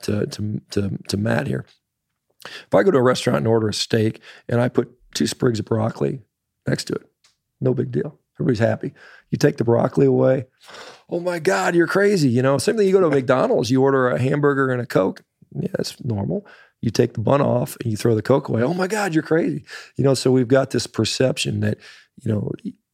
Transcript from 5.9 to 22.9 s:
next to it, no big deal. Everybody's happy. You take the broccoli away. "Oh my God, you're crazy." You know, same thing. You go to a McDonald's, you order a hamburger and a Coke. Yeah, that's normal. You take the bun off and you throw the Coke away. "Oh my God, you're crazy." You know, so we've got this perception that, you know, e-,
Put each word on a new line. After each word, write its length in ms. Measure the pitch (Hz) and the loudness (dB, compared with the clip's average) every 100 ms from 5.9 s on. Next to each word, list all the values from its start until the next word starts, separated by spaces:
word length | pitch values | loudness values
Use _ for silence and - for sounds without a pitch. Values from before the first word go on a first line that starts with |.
| - 71 131 - _ _ _ - | -4 -6 -6 -14 _ _ _ -6
next 180 | - - | -6 -4
to 80 | |
it, 100 | - - _ _ _ _ - | -8 -10 _ _ _ _ -4
no 120 | 131 | -2
big 180 | 131 127 | -2 -4
deal. 280 | 139 151 - _ - | -6 -8 -12 _ -6
Everybody's 220 | 147 107 | -2 0
happy. 340 | 113 110 - - - - _ | 0 0 -8 -14 -20 -20 _
You 80 | - | 0
take 200 | 143 - | 0 2
the 60 | |
broccoli 420 | 117 117 131 - 139 | 0 2 2 2 2
away. 400 | 127 131 131 117 _ - - - - - | 4 2 0 -4 _ -20 -20 -20 -20 -10
"Oh 100 | 170 | -6
my 200 | 180 170 | -4 -4
God, 360 | 180 196 185 175 | -2 0 2 2
you're 120 | 165 | 2
crazy." 420 | 190 202 196 139 | 2 2 4 2
You 140 | 120 | 2
know, 160 | 135 139 | 2 2
same 180 | - 233 | 0 2
thing. 80 | 190 | 4
You 80 | |
go 80 | 190 | 4
to 60 | 165 | 4
a 20 | |
McDonald's, 640 | 139 123 127 233 214 117 | 2 2 2 2 2 2
you 100 | 131 | 2
order 280 | 135 135 123 | 4 2 2
a 100 | - | 0
hamburger 520 | 131 143 143 139 131 | 0 2 2 2 0
and 80 | 123 | -2
a 60 | 117 | 0
Coke. 380 | - 95 - _ _ - - | 0 0 -4 _ _ -16 -8
Yeah, 100 | - - | -6 -4
that's 280 | - - | -6 -8
normal. 420 | 120 101 127 196 - - _ _ | -6 -4 -2 -6 -8 -20 _ _
You 100 | 117 | -2
take 220 | - 120 | 0 0
the 80 | - | 0
bun 200 | 107 143 | 0 2
off 340 | 123 120 143 - | 2 -2 -4 -6
and 80 | 117 | -6
you 80 | 107 | -2
throw 160 | 120 | 0
the 80 | 107 | 2
Coke 260 | - 131 - | 2 0 0
away. 140 | 113 | -2
"Oh 140 | 127 180 | -2 -2
my 100 | 185 | -2
God, 300 | 214 196 160 | -2 -2 -2
you're 80 | |
crazy." 400 | - 160 - 147 - - - - | 0 0 0 -4 -10 -18 -12 -2
You 80 | |
know, 100 | 135 | 0
so 180 | 127 135 | 2 2
we've 160 | 131 117 | 2 4
got 220 | 131 131 | 2 2
this 160 | 123 - | -4 -4
perception 760 | - 107 - 127 - - 104 | -2 -2 0 0 0 -4 -2
that, 180 | 104 - - - _ _ | -2 -4 -10 -20 _ _
you 100 | 110 | -4
know, 200 | 104 - - | -2 -4 -8
e-, 100 | - - _ | -10 -14 _